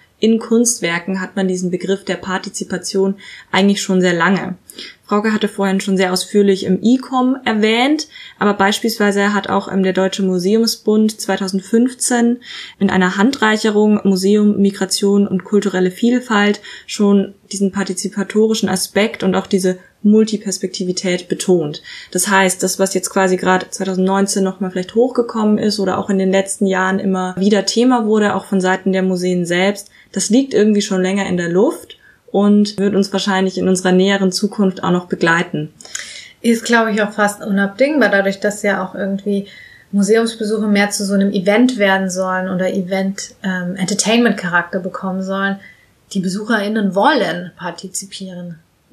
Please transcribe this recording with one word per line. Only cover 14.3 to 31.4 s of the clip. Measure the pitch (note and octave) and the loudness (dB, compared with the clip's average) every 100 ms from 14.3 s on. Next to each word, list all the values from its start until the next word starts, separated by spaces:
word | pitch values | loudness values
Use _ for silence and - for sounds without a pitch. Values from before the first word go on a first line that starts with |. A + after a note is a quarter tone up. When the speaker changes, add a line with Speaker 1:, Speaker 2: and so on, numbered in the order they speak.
| G#3 G#3 G3 | 4 4 4
Speaker 1:
Migration | G3 G3 F#3 - G3+ G3+ G3+ | 2 0 -4 0 2 2 2
und | F#3+ | -2
kulturelle | - G#3 G3 F3+ F#3 | 0 0 0 0 -2
Vielfalt | F#3 A#3 B3 B3 G#3 G#3 G#3 - - - | 0 0 0 0 0 2 0 -6 -18 -10
schon | - G3+ G3+ G3 - - | 0 4 4 2 -6 -10
diesen | G3 G3 | -2 -2
partizipatorischen | G3 F#3+ F3+ F#3+ G3+ G3 G#3+ A3 A3 F#3 | -2 -4 -4 -6 -6 -2 2 2 2 -2
Aspekt | F#3 - G3+ A3 - | -2 -2 0 0 -2
und | F#3+ F#3 | -2 -2
auch | - | 0
diese | G3 F#3 F#3 - _ | 0 0 -4 -10 _
Multiperspektivität | G#3 G#3+ G#3+ G#3 G3+ - F#3 - F3+ F3+ F#3 F3+ - | 4 4 4 -2 -6 -8 -8 -6 -6 -4 -2 -4 -4
betont. | D#3+ - F3 D3 D3+ - - - | -4 2 0 0 -8 -16 -20 -8
Das | F#3 G3 | -4 0
heißt, | G3 F#3+ - | 2 2 0
das, | F#3 - | -4 -2
was | F#3+ | -2
jetzt | F#3 - | -2 -2
quasi | G3 F#3+ F#3 | 0 2 2
gerade | F#3 F#3 - | 2 0 -2
zweitausendneunzehn | - F#3+ F#3 F#3 G3 G3 G3+ | -8 -4 0 0 2 0 0
nochmal | F#3+ F#3 F#3 | -2 -2 -4
vielleicht | F3+ F#3 A3+ | -4 -2 0
hochgekommen | B3+ B3 A#3+ A3+ G#3+ G#3+ | 2 2 -2 0 0 2
ist | G#3+ - | 0 0
oder | F#3+ - | -2 -2
auch | G3+ | 0
in | G3 | 0
den | F#3+ | 2
letzten | F#3+ F#3+ - G3 | 0 0 -2 0
Jahren | F#3 F#3 G3 | 0 0 0
immer | F#3+ F#3 F#3 F3+ | -2 -2 -4 0
wieder | G3+ G3+ F#3+ | 2 2 0
Thema | A3+ B3+ A#3+ G#3+ | 2 2 2 2
wurde, | G#3+ G#3 F#3+ | 2 2 -2
auch | - | -2
von | G3 | 0
Seiten | F#3 F#3 F#3+ | 0 0 0
der | F#3+ | 0
Museen | F#3 F3+ F#3 F3+ E3+ | 0 0 0 -2 0
selbst, | F3 F#3+ G3+ - _ _ | 0 0 -2 -10 _ _
das | G3 - | -6 2
liegt | A#3 C4+ | 2 2
irgendwie | - G#3+ G3+ | 2 4 2
schon | G3+ F#3 | 2 0
länger | F#3 G3 F#3+ | 0 0 -2
in | |
der | F3+ | -2